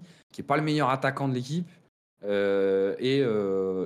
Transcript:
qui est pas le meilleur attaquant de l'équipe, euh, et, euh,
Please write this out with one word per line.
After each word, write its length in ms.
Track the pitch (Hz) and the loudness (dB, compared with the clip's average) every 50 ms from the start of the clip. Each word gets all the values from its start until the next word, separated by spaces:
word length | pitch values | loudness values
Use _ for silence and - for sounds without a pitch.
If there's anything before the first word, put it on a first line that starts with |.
| - - - - _ _ - | -6 -12 -20 -20 _ _ -16
qui 80 | - | -12
est 40 | 143 | -4
pas 120 | - 143 | -2 0
le 60 | 151 156 | 0 0
meilleur 260 | 156 151 151 143 127 | 0 0 0 2 2
attaquant 400 | 135 131 139 135 131 135 139 135 | 0 0 0 -2 -2 -2 -2 -2
de 60 | 127 | -2
l'équipe, 340 | 123 127 127 147 175 175 - - - _ _ _ _ _ _ _ _ - | -2 -4 -4 -4 -6 -6 -6 -12 -20 _ _ _ _ _ _ _ _ -4
euh, 720 | 101 101 101 101 98 98 98 98 98 95 95 98 98 - - | -2 0 2 2 2 2 2 2 2 2 2 2 0 -2 -2
et, 220 | - 131 135 139 | -2 0 2 2
euh, 640 | 139 120 107 104 101 98 95 95 95 95 92 92 90 | 2 2 2 0 0 0 0 0 0 -2 -2 -2 -4